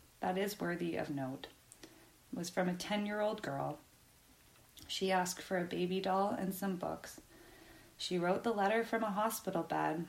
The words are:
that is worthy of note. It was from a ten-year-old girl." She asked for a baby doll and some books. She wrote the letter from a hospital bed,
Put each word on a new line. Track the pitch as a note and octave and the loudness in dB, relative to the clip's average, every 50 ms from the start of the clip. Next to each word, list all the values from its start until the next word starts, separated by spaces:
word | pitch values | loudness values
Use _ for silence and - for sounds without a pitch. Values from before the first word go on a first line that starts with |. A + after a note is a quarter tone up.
| - - - - | -20 -20 -8 -2
that | - F#3 F3+ | -2 0 2
is | F#3+ G3+ G3 G3 - | 2 0 0 0 -2
worthy | F3+ F3 F3 E3 F3 E3+ E3 | -2 -2 0 0 0 0 0
of | - - - | -2 -2 -2
note. | D3 C#3 C3+ B2+ C3+ - - - - - - - - - - | -2 -2 -2 -4 -4 -6 -10 -14 -16 -20 -20 -20 -20 -20 -20
It | - - - - - - - - - - | -20 -20 -20 -20 -20 -20 -20 -14 -8 -6
was | F#3 E3+ - | -6 -6 -2
from | - F#3+ F3+ F3+ | 0 2 2 2
a | F3+ | 0
ten-year-old | F3+ - - G#3 G#3 G#3 G#3 G#3 G#3+ G#3 G#3+ A3+ G#3+ | -2 -2 -2 -2 0 0 0 0 0 0 0 0 -2
girl." | - - C#3 C#3 C#3+ C#3+ D3 - - - - - - - - - - - - - - - - - - - - - - - | -4 -4 -2 -2 -2 -2 -4 -6 -12 -20 -20 -20 -20 -20 -20 -20 -20 -20 -20 -20 -20 -20 -20 -20 -20 -20 -20 -18 -10 -8
She | - - F#3+ F#3+ | -4 -2 2 4
asked | F#3+ F#3 F3+ F3+ - - | 4 4 2 2 -2 -6
for | - - F#3+ | -4 -2 0
a | F3+ F3 | 0 0
baby | F3+ - F3 F3+ F3+ F#3 F#3+ | 0 0 0 0 2 0 0
doll | F#3+ F#3+ F#3 F#3+ G3 G#3 B3 | 2 2 4 4 4 2 2
and | - F#3+ F#3 F#3 | 0 -2 -2 -2
some | - G3+ G3 F#3 | 0 -2 -2 0
books. | F3 E3 D#3+ D#3+ E3 - - - - - - - - - - - - - - - - - - - | 0 -2 -2 -4 -4 -8 -12 -14 -16 -18 -20 -20 -20 -20 -20 -20 -20 -20 -20 -20 -20 -20 -20 -12
She | - - - F#3 | -10 -4 -2 0
wrote | F3 F3 F3 F#3+ - - | 2 4 4 2 4 2
the | A#3+ | 2
letter | A3+ G3+ G3 G3 A3 A3+ A3+ | 2 4 4 4 4 2 2
from | A3+ A#3 A3+ A3 | 2 0 0 2
a | G#3+ | 0
hospital | F#3+ G3+ G#3+ A3+ A3+ - - - E3 E3 D#3+ | 2 2 2 2 0 -2 -2 -2 0 0 0
bed, | - D3+ D#3 D#3 D3+ D#3 E3 E3+ | 0 0 0 2 2 0 0 -2